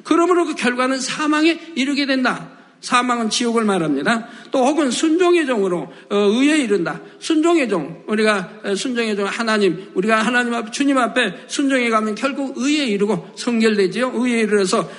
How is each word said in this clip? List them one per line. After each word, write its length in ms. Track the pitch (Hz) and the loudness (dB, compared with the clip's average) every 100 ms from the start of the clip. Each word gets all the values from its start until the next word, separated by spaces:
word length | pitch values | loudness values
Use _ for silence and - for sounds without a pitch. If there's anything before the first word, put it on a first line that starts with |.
그러므로 420 | - 320 339 349 311 | 0 2 4 2 0
그 100 | 277 | -2
결과는 440 | 247 247 254 262 | -2 0 0 -2
사망에 580 | 254 - 302 302 320 330 - - | -4 -4 0 2 2 0 -6 -4
이르게 300 | 269 285 277 | -2 -2 0
된다. 460 | 262 247 147 - - - _ | 0 0 -2 -8 -20 -20 _
사망은 500 | - 247 247 240 220 | -2 0 2 0 -2
지옥을 320 | - 240 226 | -2 0 0
말합니다. 640 | 214 190 160 139 175 226 - - - | 2 0 0 0 0 -2 -4 -16 -4
또 120 | 269 254 | 0 2
혹은 260 | 311 277 | 2 0
순종의 560 | - 320 320 349 349 277 | 0 2 4 4 4 2
종으로, 440 | 233 190 175 175 - - | 0 0 -2 -6 -12 -4
어, 60 | 202 | 0
의에 420 | 202 226 285 311 | 2 4 4 2
이른다. 440 | 233 202 160 156 - - | 2 0 -2 -6 -14 -10
순종의 500 | - 311 330 339 240 | -2 2 4 2 2
종, 340 | 185 143 165 - | -2 -4 -10 -4
우리가, 440 | 214 214 202 180 - | 0 2 0 -4 -10
어, 120 | 202 196 | -6 -4
순종의 400 | 277 240 226 202 | -4 -2 -2 -2
종 100 | 196 | -4
하나님, 640 | 190 233 214 196 165 - - | -4 -2 2 2 0 -6 -4
우리가 260 | 220 220 | 0 2
하나님 320 | 220 247 240 | 2 0 0
앞, 180 | 233 220 | -4 -6
주님 260 | - 285 269 | -2 0 2
앞에 480 | 226 254 214 175 - | 0 0 -2 -4 -8
순종해 420 | - 277 269 240 | -4 0 2 2
가면 240 | 220 220 202 | 0 0 -2
결국 380 | 269 277 269 226 | -4 -4 -6 -4
의에 280 | 262 302 262 | -2 0 0
이르고 460 | 202 202 170 - - | 0 0 -2 -6 -8
성결되지요. 760 | - 233 220 208 185 196 254 226 | -2 2 2 4 0 0 -2 0
의에 260 | 247 233 | 0 2
이르러서, 480 | 214 208 190 226 165 | 2 2 2 0 -2